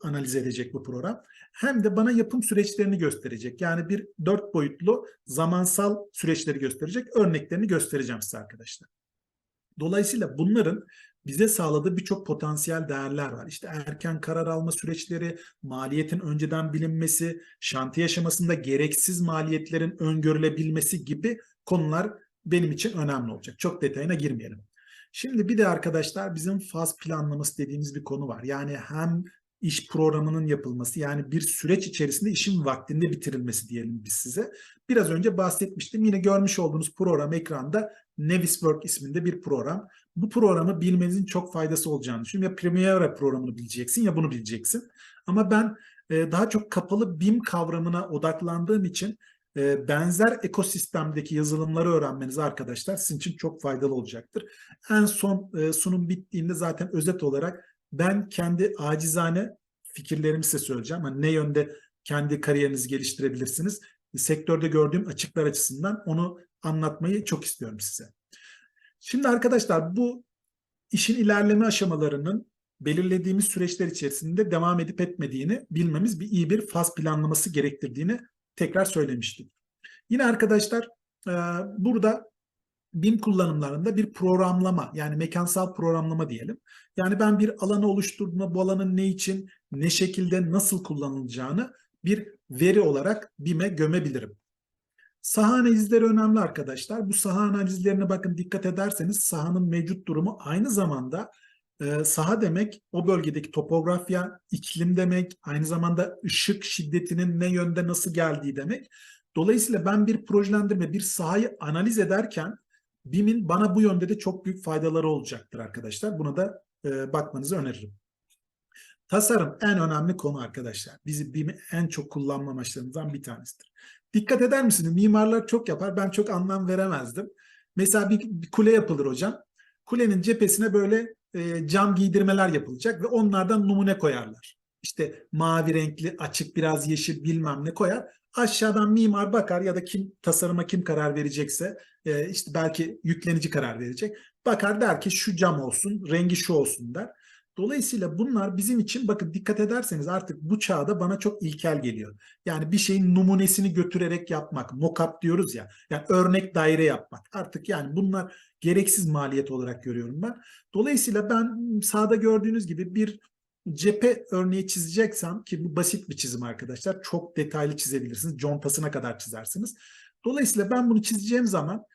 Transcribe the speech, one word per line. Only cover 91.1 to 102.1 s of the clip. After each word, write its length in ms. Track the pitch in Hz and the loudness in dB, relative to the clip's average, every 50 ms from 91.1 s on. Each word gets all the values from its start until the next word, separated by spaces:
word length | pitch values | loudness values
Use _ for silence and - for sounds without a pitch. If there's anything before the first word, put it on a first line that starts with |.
| 135 135 131 123 117 127 127 131 151 196 254 262 - _ _ _ _ _ - | -4 -6 -6 -8 -8 -8 -6 -4 -2 -2 -2 -4 -6 _ _ _ _ _ -2
bir 240 | 165 208 202 208 - - _ _ - | 0 0 0 -2 -6 -16 _ _ -10
veri 300 | 131 123 160 185 196 214 | -2 2 4 6 6 6
olarak 520 | 196 156 139 135 139 190 214 214 - - _ - | 6 4 4 2 0 0 -2 -2 -4 -12 _ -8
bime 300 | 143 165 170 156 185 208 | -4 -2 0 0 0 0
gömebilirim. 680 | 185 147 156 156 165 180 156 147 127 123 110 104 - _ _ _ _ _ _ _ _ _ _ _ _ _ _ _ _ _ - | 0 0 2 2 2 2 0 -2 -4 -6 -8 -10 -14 _ _ _ _ _ _ _ _ _ _ _ _ _ _ _ _ _ -8
Saha 320 | - - 214 214 214 247 | -2 2 4 6 6 6
analizleri 500 | 254 240 240 226 214 208 202 233 233 233 | 6 6 6 6 6 6 6 6 6 6
önemli 360 | 226 214 220 220 220 214 214 | 6 6 6 6 6 6 6
arkadaşlar. 680 | 190 156 - 160 143 131 131 127 - - 156 - 208 190 | 4 2 -2 -4 -6 -6 -6 -8 -8 -6 -6 -4 -4 -2
Bu 40 | 202 | 0
saha 280 | - - 202 180 196 | 0 0 0 2 2
analizlerine 680 | 208 208 202 202 196 180 190 185 180 202 196 190 190 175 | 2 2 2 2 0 0 0 0 2 2 2 2 2 2
bakın, 300 | 190 185 - 180 175 170 | 0 0 0 -2 -4 -4
dikkat 280 | 180 180 - 190 196 | -4 -4 -4 -2 -2
ederseniz 520 | 185 180 185 196 202 196 - 165 180 208 - | -2 -2 0 -2 -2 -2 -2 -2 -2 -2 0
sahanın 500 | - - 175 160 151 170 175 185 180 175 | -2 -2 -2 -2 -2 0 0 2 2 2
mevcut 400 | 170 170 160 165 185 - - - | 2 0 0 -2 -4 -6 -4 -4
durumu 300 | 160 151 170 208 220 - | -2 0 0 -2 -2 -4
aynı 300 | - 143 151 185 226 277 | -6 -4 0 0 0 2
zamanda, 600 | 220 202 190 160 147 127 127 127 139 185 220 - _ _ _ _ _ _ _ _ _ - | 2 2 2 0 0 -2 -4 -6 -6 -8 -8 -8 _ _ _ _ _ _ _ _ _ -8
e, 240 | 147 143 147 151 156 | -4 -2 -2 0 0
saha 360 | - | 0